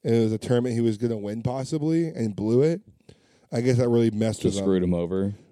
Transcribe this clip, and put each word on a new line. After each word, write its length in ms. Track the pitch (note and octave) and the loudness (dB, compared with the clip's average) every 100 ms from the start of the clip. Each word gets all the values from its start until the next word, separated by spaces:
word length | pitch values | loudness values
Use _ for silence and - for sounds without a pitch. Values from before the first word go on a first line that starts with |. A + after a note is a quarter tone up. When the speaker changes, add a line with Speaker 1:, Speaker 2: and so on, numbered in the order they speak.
Speaker 1:
And 100 | C#3+ | 2
it 60 | A#2 | 2
was 100 | A2 | 2
a 60 | A2 | -2
tournament 360 | - B2 B2 A#2 | 0 0 0 0
he 40 | |
was 160 | A#2 G#2 | 0 0
gonna 180 | A#2+ A2 | -4 -4
win 260 | G2+ A2+ | -6 -6
possibly 640 | A#2+ C3 C3 D#3 D3+ E3 E3 | -6 -6 -6 -4 -2 -2 -2
and 300 | C3+ A2+ F#2+ | -4 -4 -2
blew 260 | G#2+ A#2+ | 2 4
it. 180 | D3+ E3+ - _ - _ _ _ _ | 4 0 -8 _ -20 _ _ _ _
I 100 | A#2 | -2
guess 160 | B2 B2 | 2 2
that 100 | A#2+ | 4
really 240 | A#2 A#2 | 4 4
messed 300 | G#2+ A2 G#2+ | 2 -2 0
Speaker 2:
Just 120 | - | -2
Speaker 1:
with 60 | G2 | 0
him. 40 | |
Speaker 2:
screwed 180 | G2 F#2 | 2 2
him 100 | F2+ | 2
over. 400 | F2 E2+ F#2+ G2+ G#2 _ | 0 -2 -2 -4 -6 _